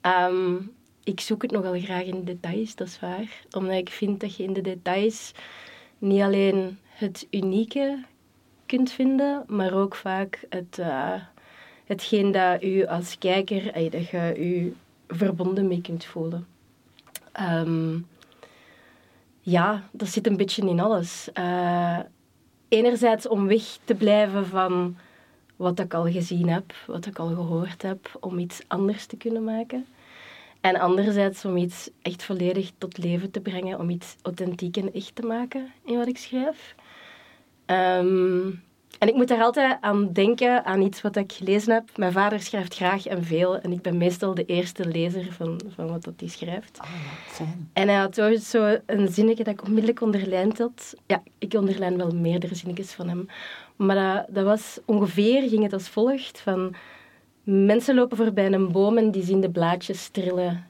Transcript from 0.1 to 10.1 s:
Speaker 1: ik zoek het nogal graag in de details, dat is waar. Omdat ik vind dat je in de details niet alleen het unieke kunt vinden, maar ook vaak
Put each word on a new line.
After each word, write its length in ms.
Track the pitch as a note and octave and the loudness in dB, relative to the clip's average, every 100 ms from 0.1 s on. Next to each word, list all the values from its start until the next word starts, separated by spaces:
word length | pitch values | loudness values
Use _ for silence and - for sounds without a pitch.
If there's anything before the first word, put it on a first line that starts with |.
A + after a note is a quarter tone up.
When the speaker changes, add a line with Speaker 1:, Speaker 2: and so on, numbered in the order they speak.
| F#3 F3+ F#3 F#3 F3+ G3 B3 _ _ | 4 2 2 0 -2 -6 -18 _ _
Speaker 1:
ik 160 | - F#3 | -8 -8
zoek 220 | - G#3+ | -4 -4
het 80 | B3 | -2
nogal 300 | A3 F#3 F3+ | -2 -2 -4
graag 220 | F#3+ F3+ | -4 -4
in 160 | F#3 F#3 | -4 -6
de 60 | |
details, 500 | F3+ F3+ E3+ F#3+ A3 | -8 -8 -6 -6 -6
dat 120 | - F#3 | -8 -12
is 140 | - | -8
waar. 440 | F3+ F#3 G#3+ - - G3+ | -8 -8 -10 -14 -10 -6
Omdat 180 | F#3+ F#3+ | -2 -2
ik 120 | F3+ | -4
vind 320 | - G#3 G3 | -6 -4 -4
dat 160 | G3+ - | -6 -8
je 60 | |
in 100 | F#3+ | -6
de 80 | F#3+ | -4
details 720 | F#3 F3+ F3 F#3 G#3+ A3 - - - - - - - _ | -4 -6 -2 0 0 -2 -14 -18 -20 -20 -20 -20 -20 _
niet 220 | G3 G3 | 2 4
alleen 560 | G3 G3 G3 F#3+ F#3 F#3+ _ | 4 4 4 2 -2 -8 _
het 340 | - G3+ F3+ - | -6 -6 -6 -8
unieke 720 | G#3 F#3+ F#3+ A3+ C#4 C#4 C#4 B3+ _ _ _ _ _ _ | -4 0 0 0 -2 -2 -4 -10 _ _ _ _ _ _
kunt 240 | B3+ B3+ | 0 0
vinden, 540 | - C4 C4+ C#4+ C#4+ - | 2 2 4 2 -2 -4
maar 260 | G#3 F#3+ | -2 0
ook 200 | G3 G3 | 2 0
vaak 520 | - F#3+ | -2 -4